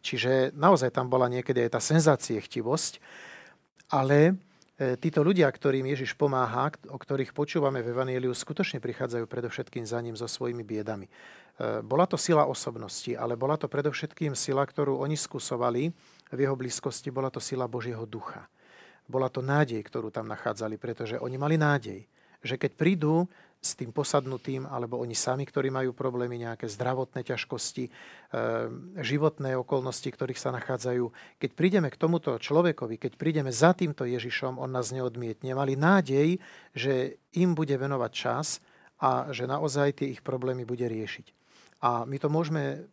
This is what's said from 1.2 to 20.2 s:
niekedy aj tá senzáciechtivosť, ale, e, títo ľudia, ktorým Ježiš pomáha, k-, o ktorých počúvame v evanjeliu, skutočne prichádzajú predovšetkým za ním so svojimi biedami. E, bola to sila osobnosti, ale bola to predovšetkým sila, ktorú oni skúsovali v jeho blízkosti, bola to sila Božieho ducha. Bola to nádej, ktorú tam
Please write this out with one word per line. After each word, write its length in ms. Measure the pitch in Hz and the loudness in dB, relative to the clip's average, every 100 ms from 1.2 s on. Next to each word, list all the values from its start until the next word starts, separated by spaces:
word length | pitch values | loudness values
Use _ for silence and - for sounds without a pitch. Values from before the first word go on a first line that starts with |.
| 123 | 4
niekedy 340 | 123 123 123 | 2 0 2
aj 140 | 120 117 | 2 0
tá 40 | |
senzáciechtivosť, 1160 | - 156 156 135 - 110 - 123 113 156 - - - - - - - _ _ _ _ | 4 6 6 4 2 -4 -4 -6 -2 -2 -2 -6 -20 -20 -18 -20 -20 _ _ _ _
ale, 400 | 143 135 143 160 185 - _ _ _ | 0 6 8 8 6 -6 _ _ _
e, 220 | 135 127 | -2 0
títo 240 | 165 151 | 0 4
ľudia, 240 | 151 190 147 | 4 6 4
ktorým 400 | - 143 135 131 | 4 0 2 0
Ježiš 240 | 139 131 - | -4 -4 0
pomáha, 560 | 143 131 120 123 143 | 2 2 0 0 -2
k-, 160 | - - | -4 -14
o 80 | 139 | -14
ktorých 340 | - 139 131 | -4 -4 -2
počúvame 540 | - 147 170 139 135 117 | -4 -2 0 0 0 -2
v 80 | |
evanjeliu, 400 | 120 131 127 127 | -2 -2 0 -2
skutočne 480 | 120 - 151 185 135 | -2 -6 -2 -2 -2
prichádzajú 480 | 120 117 127 120 113 | -6 -4 -4 -4 -4
predovšetkým 560 | 120 117 - 123 120 110 | -6 -6 -8 -8 -8 -6
za 160 | 120 | -4
ním 160 | 120 110 | -6 -8
so 80 | 117 | -8
svojimi 400 | - 123 120 107 | -4 -4 -6 -6
biedami. 400 | 107 107 104 95 | -6 -4 -8 -10
E, 60 | - - - - _ 120 110 110 | -20 -20 -20 -20 _ -4 -4 0
bola 240 | 139 185 | 2 2
to 80 | 170 | 0
sila 320 | - 156 139 | 4 4 4
osobnosti, 640 | 127 - 113 104 - - | 0 -6 -8 -10 -8 -6
ale 240 | 117 120 120 | -4 -4 -2
bola 240 | 135 156 | -2 -2
to 80 | 143 | -2
predovšetkým 640 | 139 143 139 151 - 151 | -2 -2 -4 -8 -4 -4
sila, 320 | 131 - 135 139 | -2 -2 0 0
ktorú 320 | - 139 135 | 0 0 0
oni 140 | 139 | -2
skúsovali 800 | 151 - 135 - 123 120 120 160 - _ - _ | -2 -4 -6 -6 0 0 0 -2 -4 _ -20 _
v 60 | 127 | -2
jeho 180 | 135 131 | -2 0
blízkosti, 560 | 127 - 135 - - | -4 -6 -6 -6 -6
bola 160 | 127 135 | -4 -4
to 80 | 127 | -4
sila 320 | - 131 120 | -6 -4 -4
Božieho 340 | 120 117 113 110 | -4 -6 -8 -8
ducha. 400 | 110 - - - _ _ - - _ - | -10 -10 -14 -18 _ _ -20 -20 _ -6
Bola 240 | 131 131 | -2 0
to 160 | 131 131 | -2 2
nádej, 380 | 147 139 113 - | 4 4 0 -4
ktorú 240 | 120 110 | -6 -6
tam 160 | 117 | -6